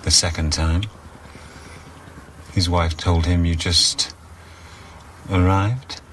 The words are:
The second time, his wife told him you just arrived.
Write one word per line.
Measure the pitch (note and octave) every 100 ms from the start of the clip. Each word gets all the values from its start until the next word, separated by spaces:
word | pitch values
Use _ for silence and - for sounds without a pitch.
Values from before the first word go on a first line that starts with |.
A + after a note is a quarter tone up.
The | -
second | - F2+ E2 D#2+
time, | D2+ D#2+ D#2+ G#2+ - - - - - - - - - - - - - - - -
his | - F2
wife | F2 E2+ D#2+
told | - E2+ E2
him | F2
you | E2+
just | E2 F2+ F2 - - - - - - - - - - - - - - -
arrived. | F#2+ F2+ F#2+ G2+ B2+ - - -